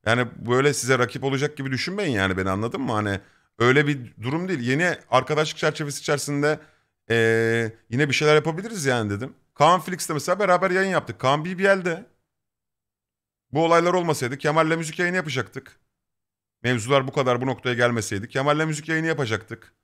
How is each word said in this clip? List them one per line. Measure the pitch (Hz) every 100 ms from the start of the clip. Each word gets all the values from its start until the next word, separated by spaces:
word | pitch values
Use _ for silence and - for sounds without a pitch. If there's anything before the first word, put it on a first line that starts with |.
| 107
Yani | 120 117 -
böyle | 104 123 143
size | 135 120 131
rakip | 123 113
olacak | 135 135 147 147
gibi | 135
düşünmeyin | 131 - 196 185
yani | 110 95 92
beni, | 95
anladın | 95 113 120
mı? | 127
Hani | 107 104 98 - _ _ -
öyle | 120 143 147
bir | 139 113 -
durum | 113 156 185
değil. | 165
Yeni | 120 139 175 147 -
arkadaşlık | 123 131 147 156 -
çerçevesi | 160 160 147 139
içerisinde, | - 143 143 143 147 156 - _ _ _ _
e, | 117 113 113 113 117 113 - _
yine | 120 131
bir |
şeyler | 127 151
yapabiliriz | 151 160 160 220 220
yani | 135 120 104
dedim. | 101 131 - _
Kaan | - 151 180
Flix'te | - 185 -
mesela | 151 - 185
beraber | 196 180 185
yayın | 180 196
yaptık. | 170 - 110
Kaan | 127 147
B | 165 180
B |
L'de. | 196 196 180 170 226 _ _ _ _ _ _ _ _ _ _ _ _ _ _
Bu | 131
olaylar | 165 170 170
olmasaydı | 180 170 147 123 139
Kemal'le | 151 156 160 165
müzik | 156 156
yayını | 175 185
yapacaktık. | 160 131 - 135 - _ _ _ _ _ _ _ _ _
Mevzular | 120 123 110 139 131
bu |
kadar | 147 127 123
bu | 131
noktaya | 120 127
gelmeseydi | 120 120 117 101 98 113
Kemal'le | 135 143 151 160
müzik | 147 156
yayını | 160 160
yapacaktık. | 151 123 107 - 117 - _